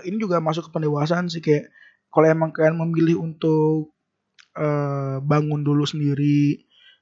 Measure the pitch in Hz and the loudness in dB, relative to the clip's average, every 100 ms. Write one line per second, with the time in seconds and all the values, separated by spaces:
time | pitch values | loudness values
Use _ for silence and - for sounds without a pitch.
0 | 185 214 214 170 160 165 170 165 151 147 | -8 -6 -2 -2 -2 -4 -6 -6 -4 -2
1 | 147 170 175 165 160 147 - _ - _ | -2 -2 -4 -4 0 0 0 _ -20 _
2 | _ - 160 160 160 156 156 165 165 165 | _ 2 4 4 0 0 0 2 -2 2
3 | 165 165 165 156 160 156 156 156 156 _ | 2 2 -4 -4 0 2 2 0 -4 _
4 | _ _ _ _ _ - 151 147 143 139 | _ _ _ _ _ -6 -2 -2 -2 -4
5 | 135 135 143 151 151 147 143 147 143 156 | -4 -4 0 0 0 -2 0 0 0 -2
6 | 147 139 147 147 143 - _ _ _ _ | -2 0 2 2 2 -2 _ _ _ _